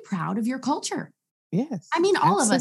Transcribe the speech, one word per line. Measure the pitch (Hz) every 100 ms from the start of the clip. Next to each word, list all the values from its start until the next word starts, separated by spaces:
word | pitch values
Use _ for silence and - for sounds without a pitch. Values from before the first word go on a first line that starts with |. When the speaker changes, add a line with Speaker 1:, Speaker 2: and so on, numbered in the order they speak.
Speaker 1:
proud | - 185 156 202
of | 226
your | 262
culture. | 254 320 - 359 - _ _ _ -
Speaker 2:
Yes, | 170 294 208 -
Speaker 1:
I | 330
mean, | 370 370
all | - 403
of | 220
us, | 247